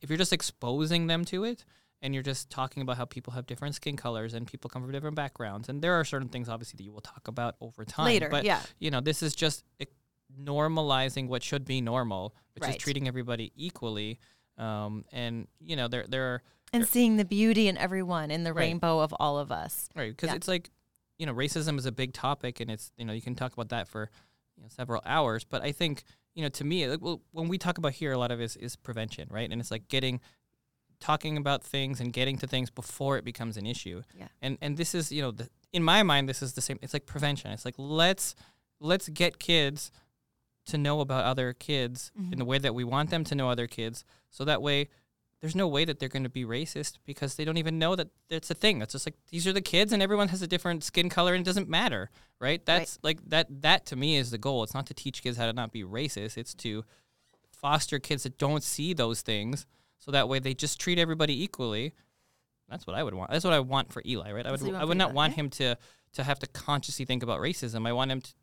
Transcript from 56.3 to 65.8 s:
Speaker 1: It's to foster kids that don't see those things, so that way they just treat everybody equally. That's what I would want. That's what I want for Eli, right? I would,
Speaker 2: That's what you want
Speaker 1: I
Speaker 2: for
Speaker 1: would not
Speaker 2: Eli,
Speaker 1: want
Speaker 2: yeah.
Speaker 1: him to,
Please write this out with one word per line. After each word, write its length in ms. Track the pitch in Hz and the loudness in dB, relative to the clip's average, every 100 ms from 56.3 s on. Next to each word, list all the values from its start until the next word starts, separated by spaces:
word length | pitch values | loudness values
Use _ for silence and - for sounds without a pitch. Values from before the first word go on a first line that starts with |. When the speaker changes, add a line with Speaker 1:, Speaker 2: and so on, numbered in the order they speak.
| - | -6
Speaker 1:
It's 160 | 117 - | -10 -6
to 280 | 117 107 110 _ _ _ _ _ _ | -4 -4 -8 _ _ _ _ _ _
foster 480 | - 143 147 - 143 | -4 2 2 2 -2
kids 240 | - 143 | -2 -2
that 140 | 135 - | -4 0
don't 240 | 143 151 | 2 2
see 320 | - - 156 | 0 -2 0
those 280 | 165 117 117 | 2 2 0
things, 440 | - 107 107 139 - _ _ _ | -2 -2 -2 -4 -8 _ _ _
so 140 | - | 0
that 160 | 139 117 | 4 4
way 100 | 135 | 2
they 140 | 135 | 0
just 240 | 127 147 - | -2 -2 -2
treat 200 | - 175 | 2 4
everybody 420 | 165 160 151 139 | 4 4 2 2
equally. 520 | 196 - 120 107 143 - _ _ _ _ _ _ - | -2 -2 -2 -2 -4 -6 _ _ _ _ _ _ -14
That's 180 | - - | -12 -6
what 100 | 98 | -4
I 60 | |
would 100 | 139 | -2
want. 180 | 92 92 | -4 -2
That's 120 | 156 180 | 0 4
what 80 | |
I 60 | 156 | 4
want 320 | 127 135 - | 4 0 0
for 100 | - - | -6 -4
Eli, 260 | 110 95 | -4 -4
right? 140 | 104 120 | -6 -4
I 60 | |
would, 80 | 135 | -2
Speaker 2:
That's 20 | |
what 60 | 135 | -2
you 60 | |
want 80 | 127 | -2
Speaker 1:
I 40 | 156 | 2
Speaker 2:
for 20 | |
Speaker 1:
would 80 | 180 | 2
not 120 | 175 | 2
Speaker 2:
Eli, 60 | 135 | 4
Speaker 1:
want 160 | 151 | 2
Speaker 2:
yeah. 20 | 156 | 2
Speaker 1:
him 120 | 147 | -4
to, 260 | - 131 120 | 0 0 0